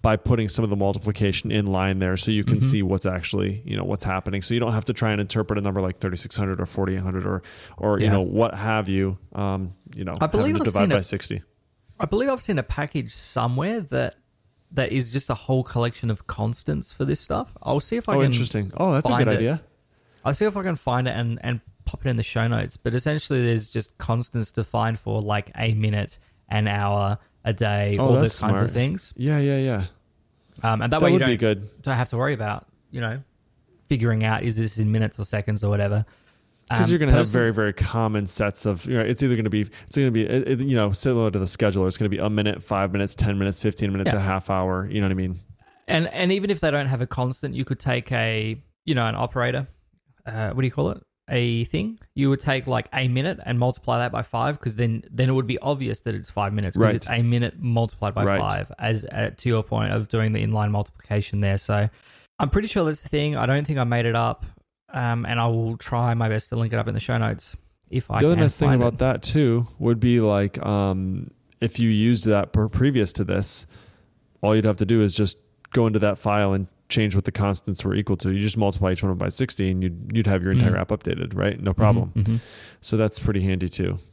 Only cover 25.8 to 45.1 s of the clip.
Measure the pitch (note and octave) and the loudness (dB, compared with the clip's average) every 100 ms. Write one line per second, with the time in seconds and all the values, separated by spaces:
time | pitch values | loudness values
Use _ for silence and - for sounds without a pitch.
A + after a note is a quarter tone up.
25.8 | G#2+ G#2 G#2+ - _ _ _ G#2+ G#2+ G2+ | 2 0 -4 -10 _ _ _ 0 2 2
26.8 | G2+ G2+ G2 G#2 _ _ - G2+ A2 G2+ | 2 2 2 -2 _ _ -4 0 0 2
27.8 | G2+ G2+ C3 B2+ A2+ - G#2+ G2 A#2 A#2+ | 2 2 4 4 4 2 2 2 2 0
28.8 | C3 F#3 - - C3 D3+ C#3 C#3 C3+ G#2+ | -2 -2 -10 -4 0 2 2 2 0 -2
29.8 | F#2 _ _ _ _ _ _ - A2+ A2 | -4 _ _ _ _ _ _ -4 0 0
30.8 | A#2 D3+ E3+ F3 C3 A2+ A2+ G2+ G#2 - | 0 2 4 4 4 2 2 0 -4 -10
31.8 | - B2 B2 A#2 C3+ C3 G#2+ G#2+ - _ | -4 -2 -2 -2 -2 -2 -4 -6 -10 _
32.8 | _ B2+ A2+ B2 - _ _ _ _ _ | _ -8 -6 -8 -12 _ _ _ _ _
33.8 | _ C3+ A2+ A2 A2 A2 A#2+ A2 A2+ A2+ | _ 0 2 2 2 0 0 -2 -2 0
34.8 | G#2+ A2 A2 - G#2 G#2+ G2+ G#2 G#2 G2+ | 2 2 0 -2 -4 -4 -2 -2 0 2
35.8 | G2+ G#2 A2 _ _ _ _ _ - C#3+ | 2 0 -2 _ _ _ _ _ -4 2
36.8 | F3+ F3 D3 B2 A2 A#2+ A#2 G#2+ G#2+ G2+ | 4 4 6 6 6 2 2 2 0 0
37.8 | - A#2 A2 G#2+ G2 - G#2 - G#2+ F2+ | -2 0 0 0 -2 -2 -2 0 -2 -2
38.8 | - B2 A2 B2 C3+ A#2+ G#2+ G#2 G#2 - | -2 0 0 0 2 2 2 0 -2 -8
39.8 | - D3 C3+ A2+ G#2+ B2+ B2+ B2+ C#3 B2 | -6 0 2 2 2 0 0 0 2 2
40.8 | G#2 G2 C#3 A#2+ A2+ G2 F#2 - G#2+ G2 | 2 0 2 2 2 0 -2 2 2 2
41.8 | F#2 - G#2+ G2 G#2 G#2 G#2 - - G2+ | 0 0 -2 0 0 0 0 -2 -4 -2
42.8 | G2 G2 G2 - G#2 G2+ G2 G2 G#2+ - | 0 0 -2 0 0 2 0 0 -4 -2
43.8 | G#2 G2 F#2+ G#2 G2 F#2+ - F#2+ F#2 F#2 | -2 0 0 0 0 -2 -2 -2 0 -2
44.8 | G2 G2+ G2 | -2 -2 0